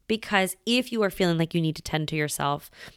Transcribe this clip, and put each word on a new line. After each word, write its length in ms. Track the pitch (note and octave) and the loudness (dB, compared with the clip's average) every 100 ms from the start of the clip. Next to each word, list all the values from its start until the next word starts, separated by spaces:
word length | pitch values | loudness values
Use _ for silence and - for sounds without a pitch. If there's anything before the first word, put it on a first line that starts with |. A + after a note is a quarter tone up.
| - | -4
Because 480 | F#3 - G3+ F#3 - | -4 0 2 2 -2
if 260 | - A#3+ B3 | 0 0 2
you 120 | A#3 | 0
are 80 | G3 | 0
feeling 260 | - F3+ E3 | 2 2 2
like 180 | D#3+ | 2
you 60 | E3+ | 0
need 160 | D#3+ D3+ | 0 -2
to 60 | |
tend 260 | - D#3 D3+ | -4 -4 -2
to 80 | D#3 | -2
yourself 540 | D3+ - C#3+ C#3+ - - - | -4 -2 -2 -2 -6 -20 -20